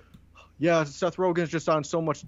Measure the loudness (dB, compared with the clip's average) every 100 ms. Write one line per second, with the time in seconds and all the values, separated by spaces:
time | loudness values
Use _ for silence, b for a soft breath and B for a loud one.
0 | b b -20 b b -2 2 2 0 -2
1 | -2 0 0 0 -2 -2 0 0 0 -2
2 | -2 -4